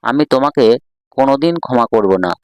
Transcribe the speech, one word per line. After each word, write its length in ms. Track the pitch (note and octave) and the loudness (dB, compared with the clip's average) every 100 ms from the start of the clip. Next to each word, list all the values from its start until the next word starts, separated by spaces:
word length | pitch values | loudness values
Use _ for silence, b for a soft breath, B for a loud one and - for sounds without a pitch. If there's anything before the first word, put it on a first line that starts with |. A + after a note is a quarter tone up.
আমি 200 | A2+ C3+ D3+ | -4 -4 -2
তোমাকে 340 | C3 C#3+ D3 A2+ B2 _ _ _ - | -2 0 2 2 2 _ _ _ -2
কোনোদিন 380 | C3+ C#3 D#3+ E3+ | 0 0 -2 -4
ক্ষমা 220 | - B2 A#2 | -4 -2 0
করব 180 | A2+ G2+ F#2+ | 0 2 0
না। 80 | F2+ E2+ | -2 -6